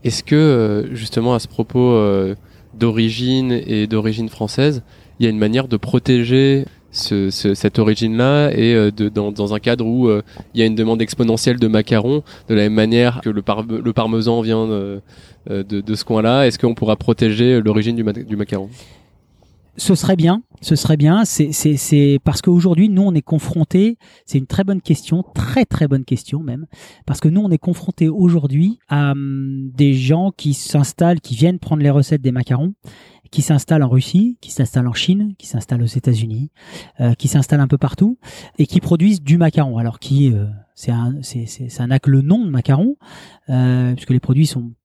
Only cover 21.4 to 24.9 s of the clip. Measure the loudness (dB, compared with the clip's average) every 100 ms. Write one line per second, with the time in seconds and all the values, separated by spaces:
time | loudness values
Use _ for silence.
21.4 | -2 0 0 -2 2 4 4 2 0 0
22.4 | 2 4 4 2 2 4 2 0 -2 -4
23.4 | -2 -4 0 2 0 -2 _ _ -4 -4
24.4 | -2 -2 -2 -2 0